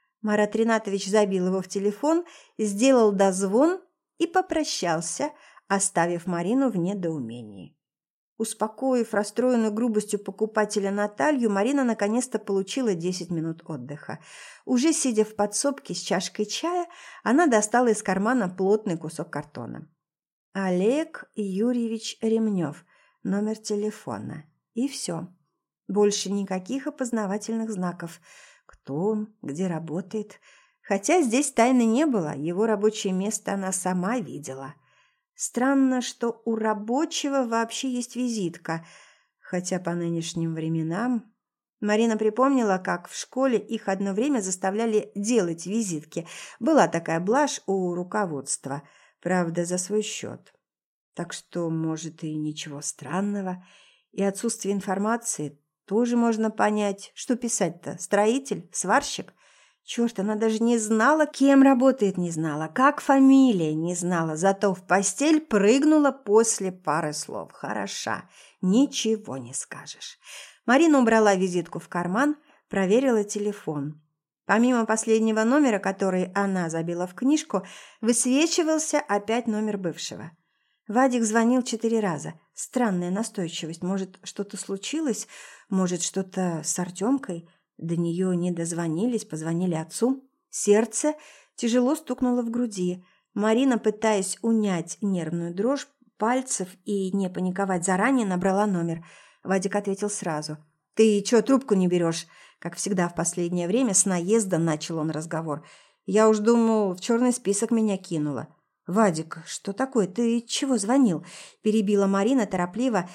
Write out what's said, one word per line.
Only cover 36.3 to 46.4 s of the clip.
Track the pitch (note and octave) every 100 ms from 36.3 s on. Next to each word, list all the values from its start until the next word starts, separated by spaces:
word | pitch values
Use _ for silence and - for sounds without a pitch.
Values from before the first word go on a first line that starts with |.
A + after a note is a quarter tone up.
| A#3
у | A#3 A3
рабочего | A3 G#3+ G#3 B3+ D#4+ - C#4+ C#4 A#3+
вообще | A3+ A3+ - C4+
есть | B3 A#3+ A#3+
визитка, | B3 A3 F3 E3 - E3 E3 - - _ _ _
хотя | - F3+ F3+ F#3
по | F3+
нынешним | F3 E3+ E3+ E3 E3+ E3
временам... | D#3+ D#3+ D#3+ D#3+ F3 B3 A#3 - _ _ _ _ _
Марина | G#3 G#3 A#3 G#3+
припомнила, | G#3+ G#3+ C4+ C4+ A3 F#3
как | F#3 F3+ -
в | -
школе | - C4 C4+ A3
их | - A3+ -
одно | G3 G3
время | F#3+ C#4 C4
заставляли | F#3 F#3 F#3+ G#3 A#3 G#3+ F#3
делать | G3+ G3+ A#3+ F3 E3 F3
визитки. | A3 G#3 D#3 - - D#3+ -